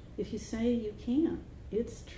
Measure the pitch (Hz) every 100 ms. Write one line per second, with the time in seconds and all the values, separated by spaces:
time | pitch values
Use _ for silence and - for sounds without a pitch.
0 | - - 190 220 - 226 233 233 214 -
1 | - 269 339 - - - - 208 233 -
2 | -